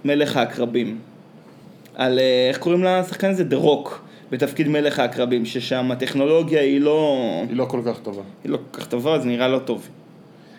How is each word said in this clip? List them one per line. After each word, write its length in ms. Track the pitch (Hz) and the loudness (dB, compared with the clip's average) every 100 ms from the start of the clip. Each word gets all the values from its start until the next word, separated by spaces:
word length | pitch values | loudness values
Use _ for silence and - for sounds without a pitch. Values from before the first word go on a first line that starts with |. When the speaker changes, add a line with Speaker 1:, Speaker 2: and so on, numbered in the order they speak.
| 139 | -2
Speaker 1:
מלך 320 | 143 143 131 | 0 2 0
העקרבים. 600 | 120 - 120 123 107 113 - - - - - - - - - - | 0 -2 -2 -2 -2 -6 -14 -20 -20 -20 -20 -20 -20 -20 -18 -2
על, 240 | 127 127 | 0 2
אה, 300 | 131 127 127 | 4 4 2
איך 80 | 131 | 0
קוראים 260 | 170 175 | 0 2
לשחקן 460 | 185 185 180 - 196 | 2 2 -2 -2 -2
הזה? 140 | 185 | 0
דה 140 | 156 135 | 0 2
רוק, 440 | 151 139 - - - - - | 4 2 0 -12 -16 -20 -10
בתפקיד 360 | 123 139 - 147 | -4 -2 0 0
מלך 320 | 151 147 143 | 2 2 2
העקרבים, 460 | 123 - 123 123 113 | 0 0 0 0 -2
ששם 460 | 131 - 127 127 | -6 -4 -2 -2
הטכנולוגיה 720 | 123 127 139 143 160 160 156 | -2 -2 0 4 4 4 2
היא 200 | 139 139 | 4 4
לא 380 | 147 156 151 135 117 82 110 | 4 2 2 0 0 -2 -2
Speaker 2:
היא 80 | 120 | -2
לא 80 | 131 | -2
כל 160 | 127 117 | -2 -4
כך 140 | 110 | -6
טובה. 220 | 113 101 95 - | -8 -10 -12 -10
Speaker 1:
היא 80 | - | -6
לא 60 | 143 - | -6 -6
כל 80 | - | -14
כך 80 | - | -6
טובה, 260 | 123 131 | -2 0
אז 120 | 160 123 | 0 0
נראה 220 | 120 127 | 0 0
לא 120 | 131 | 0
טוב. 300 | 131 107 - - - - - - - | -2 -6 -8 -20 -20 -20 -20 -20 -20